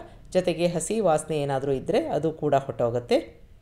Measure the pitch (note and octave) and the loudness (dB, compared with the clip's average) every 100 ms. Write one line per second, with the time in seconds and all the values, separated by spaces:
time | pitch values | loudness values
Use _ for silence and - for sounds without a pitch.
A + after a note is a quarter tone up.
0 | - - - F#3 F3+ D#3+ E3+ F3+ - A3 | -2 -18 -4 0 0 0 0 0 -2 0
1 | F#3 D#3 D#3+ D#3 C#3+ C3+ C#3 C3 - A3 | 2 2 0 -2 0 0 0 -2 0 0
2 | D#4+ D#3 D#3+ - D3 C3+ - B2 A#2+ A#2+ | 0 0 -2 -2 2 2 2 -2 0 0
3 | A#2+ C4+ - - - - | 0 0 -2 -14 -20 -20